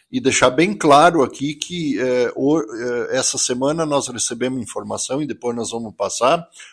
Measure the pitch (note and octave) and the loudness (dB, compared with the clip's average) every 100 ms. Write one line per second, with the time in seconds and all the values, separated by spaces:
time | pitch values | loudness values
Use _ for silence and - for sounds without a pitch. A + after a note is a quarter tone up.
0 | _ B2+ C3 - B2+ C3 F3+ - D#3+ C#3 | _ -2 0 4 4 4 2 2 6 8
1 | E3+ E3+ A#2+ - C#3 D3 - F3 D3+ G#2 | 8 6 2 -2 -6 -6 -8 -4 -2 -2
2 | B2+ B2 A#2+ - C3+ D#3 - A2+ B2 A#2+ | 0 2 2 0 0 0 -2 -6 -4 -4
3 | G#2+ B2+ B2 B2+ - B2 C3+ E3 D#3 C#3+ | -2 -2 -2 -2 -2 0 0 0 0 -2
4 | B2 A#2+ - A#2+ B2+ C3 G#2+ - G#2 G#2 | -2 -4 -6 -4 -4 -4 -8 -8 -8 -6
5 | - C3+ C#3+ G#2 A#2+ A#2+ A2 A#2 A2+ - | -4 -4 -6 -6 -6 -4 -6 -8 -10 -6
6 | C#3+ - A#2+ E3+ - - - | -6 0 2 2 -2 -20 -20